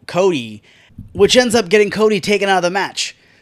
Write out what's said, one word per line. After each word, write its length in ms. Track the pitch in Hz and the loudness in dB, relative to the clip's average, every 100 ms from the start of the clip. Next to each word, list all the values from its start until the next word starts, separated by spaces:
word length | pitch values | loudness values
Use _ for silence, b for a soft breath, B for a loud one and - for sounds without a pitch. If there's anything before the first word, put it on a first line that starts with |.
| - | -6
Cody, 560 | 175 190 156 113 104 b b b b - | 0 0 0 -8 -16 b b b b -16
which 240 | - 196 254 | 0 4 4
ends 180 | 247 | 2
up 140 | 233 180 | 0 2
getting 220 | 214 208 | 2 2
Cody 300 | 180 214 208 | 0 0 0
taken 280 | 165 208 196 | 0 -2 2
out 100 | 190 | 0
of 40 | |
the 60 | 175 | 0
match. 460 | 196 160 - - - b b | -2 -6 -6 -10 -10 b b